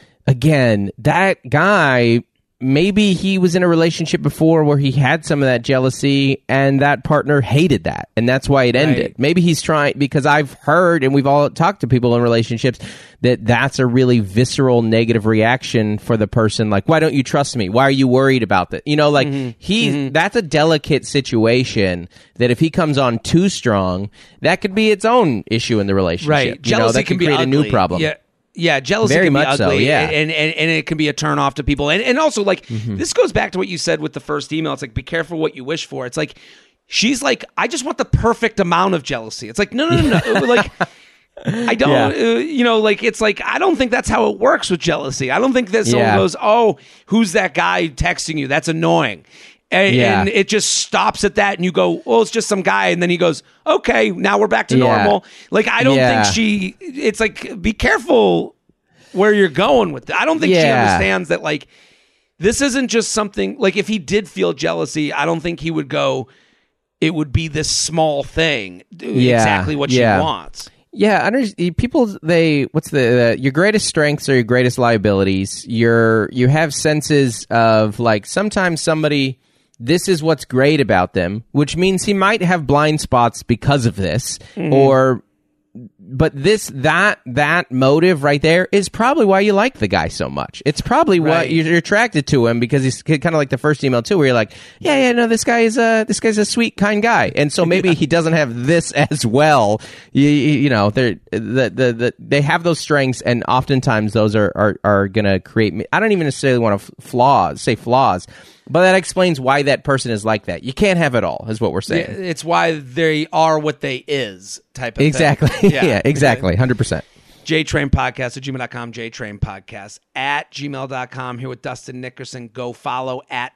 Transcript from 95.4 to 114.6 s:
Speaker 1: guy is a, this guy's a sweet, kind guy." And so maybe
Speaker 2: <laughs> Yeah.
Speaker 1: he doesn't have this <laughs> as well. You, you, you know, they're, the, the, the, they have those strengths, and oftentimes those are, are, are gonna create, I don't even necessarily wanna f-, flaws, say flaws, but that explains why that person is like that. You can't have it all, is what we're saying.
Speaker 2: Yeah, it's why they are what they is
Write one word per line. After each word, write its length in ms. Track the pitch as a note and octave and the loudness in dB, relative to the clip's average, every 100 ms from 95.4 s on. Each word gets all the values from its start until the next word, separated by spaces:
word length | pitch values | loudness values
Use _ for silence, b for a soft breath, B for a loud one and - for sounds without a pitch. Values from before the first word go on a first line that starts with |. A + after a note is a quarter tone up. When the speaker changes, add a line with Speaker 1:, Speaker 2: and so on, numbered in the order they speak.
Speaker 1:
guy 160 | - A#3 | 0 2
is 180 | A3+ A#3+ | 2 2
a, 260 | A3+ A3 A3 | 2 0 0
this 100 | G3+ | -2
guy's 200 | A3+ G#3+ | -2 0
a 60 | |
sweet, 320 | G#3 - A3+ - | -2 0 -2 0
kind 240 | G3+ G#3 | 0 0
guy." 300 | A3+ G3+ G#2 - | 2 2 0 0
And 160 | D3 | -2
so 120 | - | 0
maybe 240 | E3+ F#3 F#3 | 0 2 2
Speaker 2:
<laughs> 20 | |
Yeah. 40 | |
Speaker 1:
he 120 | E3 D3+ | 0 0
doesn't 260 | E3 D#3+ | 0 2
have 340 | D#3+ C#3 A#2+ B2+ | 0 0 -2 0
this 240 | E3+ - | 0 0
<laughs> 180 | - C#3+ | -2 0
as 140 | D3 | 0
well. 560 | A#2 B2 D3+ C#3+ G#2 G#2+ B B B | 0 2 4 4 2 0 B B B
You, 160 | C3 D3 | 2 2
you, 240 | D3 C#3+ C#3+ | 2 2 0
you 120 | C#3+ | 2
know, 200 | A2 G2+ | 2 2
they're, 240 | A2+ B2 F2 _ | 0 -2 -4 _
the, 400 | G2+ A2 B2+ A#2 | -6 -4 -2 -2
the, 200 | A2+ B2+ A2+ | 0 -2 0
the, 180 | A#2+ - | -4 -4
they 220 | A2 C#3+ | -4 -2
have 220 | C#3+ E3+ | 0 0
those 160 | E3+ D#3+ | 0 -2
strengths, 400 | - D3 C3 A#2+ | 0 0 0 -2
and 240 | - A#2+ - | -2 -2 0
oftentimes 640 | B2+ C3 C3 C3 A2 G#2+ | -2 0 0 0 0 0
those 220 | A2 G#2+ | 0 2
are, 160 | G#2+ G2+ - | 2 0 0
are, 200 | G#2 - | -2 0
are 240 | G2+ G2 G2 | 0 2 0
gonna 300 | G#2 G2+ F#2+ | 0 0 -2
create, 480 | - A2+ G#2+ G#2+ - | -2 0 0 -2 -4
I 80 | E3 | -2
don't 100 | A3 | 0
even 140 | G3 D3+ | 0 -2
necessarily 320 | - C#3 B2 | -2 0 0
wanna 160 | A2+ G2+ | 0 -2
f-, 140 | - - | -4 -20
flaws, 640 | - B2 B2+ B2+ E2+ - | -8 0 4 4 2 -2
say 140 | - A2+ | -4 -4
flaws, 500 | A#2+ B2+ B2 F#2 - B B B - | 0 2 2 0 -6 B B B -4
but 140 | D#3 | 2
that 120 | F#3 | 4
explains 460 | F#3+ - F#3 F3+ C#3 | 2 0 0 0 0
why 220 | B2+ C#3+ | 0 0
that 200 | C#3+ B2+ | 0 -2
person 300 | - C3+ B2 | 0 -2 -2
is 120 | G#2+ | -4
like 200 | A2 G#2+ - | -2 -4 -4
that. 160 | E2+ | -10
You 100 | B2 | -10
can't 240 | - G3+ F3 | -2 0 2
have 180 | D3+ A#2+ | 2 0
it 80 | |
all, 200 | F2+ - A2 | -2 -6 -8
is 120 | G#2+ | -4
what 120 | G#2+ | -2
we're 80 | E2 | -4
saying. 260 | - E3+ - | -4 -4 -4
Speaker 2:
Yeah, 160 | G3 F#3 | -8 -8
it's 180 | D#3 | -8
why 280 | D#3 E3+ E3+ | -2 0 0
they 540 | D#3 C3 C3+ D#3+ D#3 D#3+ | -2 -8 -2 0 0 -2
are 260 | E3 D#3+ D#3 | 0 2 2
what 220 | D3+ C3+ | -2 -4
they 160 | C#3 B2+ - | -6 -8 -4
is 540 | C#3+ A2 F#2 G2 - | -4 -4 -8 -18 -20